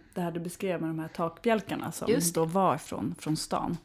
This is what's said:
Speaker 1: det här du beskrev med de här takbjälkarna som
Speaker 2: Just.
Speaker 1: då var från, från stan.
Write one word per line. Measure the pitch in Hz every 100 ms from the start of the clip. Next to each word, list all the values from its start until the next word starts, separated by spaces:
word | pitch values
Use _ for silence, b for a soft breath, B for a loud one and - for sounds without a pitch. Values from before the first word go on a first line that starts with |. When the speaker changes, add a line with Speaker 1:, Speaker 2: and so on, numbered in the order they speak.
| -
Speaker 1:
det | 196
här | 175
du | 170
beskrev | 170 - 190 165
med | 160
de | 160
här | 160
takbjälkarna | - 165 - 233 220 - - -
som | - -
Speaker 2:
Just. | 175 170
Speaker 1:
då | 170
var | 160 190 180 139
från, | - - 101 170
från | - 156
stan. | - 190 - 165